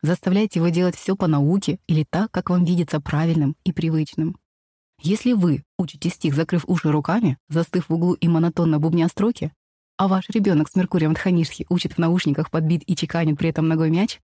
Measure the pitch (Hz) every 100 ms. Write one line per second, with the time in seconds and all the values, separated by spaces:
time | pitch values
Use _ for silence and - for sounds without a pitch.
0 | 151 175 - 190 214 - 170 170 180 175
1 | - 196 180 151 143 196 - - - 156
2 | 151 165 214 - - 180 170 175 165 156
3 | - 147 165 160 139 156 - - 165 160
4 | 156 - 160 180 _ _ _ _ _ _
5 | 151 214 247 240 180 143 - _ 175 -
6 | 170 - 165 139 165 180 - 170 156 151
7 | 147 190 214 131 _ 156 165 180 - 165
8 | 175 180 170 165 170 165 165 151 156 170
9 | 170 - 214 240 156 _ _ _ _ _
10 | 190 190 - 226 202 156 151 - 180 180
11 | 156 160 - 175 160 - - 175 160 -
12 | 165 180 160 143 160 165 160 170 - 165
13 | 160 170 160 147 165 156 160 160 160 165
14 | 214 -